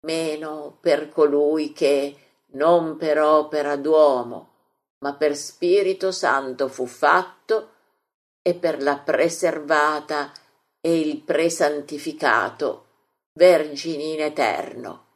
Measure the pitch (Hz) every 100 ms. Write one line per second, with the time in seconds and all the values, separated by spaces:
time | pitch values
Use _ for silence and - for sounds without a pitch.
0 | - 165 160 151 156 151 147 _ 170 143
1 | 147 - 147 143 147 156 151 - 147 143
2 | 143 - _ _ _ 135 156 175 160 151
3 | 160 151 151 156 151 151 147 143 143 156
4 | 151 127 117 104 - _ _ _ _ _
5 | 139 139 151 143 - - 175 196 185 190
6 | 190 180 175 135 135 127 135 131 127 -
7 | - 180 185 - - 214 214 _ _ _
8 | _ _ _ _ 180 175 170 151 139 143
9 | - 147 165 - 175 160 147 156 147 151
10 | 151 151 135 - _ _ _ _ 165 170
11 | 151 143 - 156 165 160 147 147 143 147
12 | 160 147 139 113 98 - 147 - _ _
13 | _ _ _ - 180 165 151 143 165 151
14 | 156 156 151 147 117 85 - 120 110 -
15 | _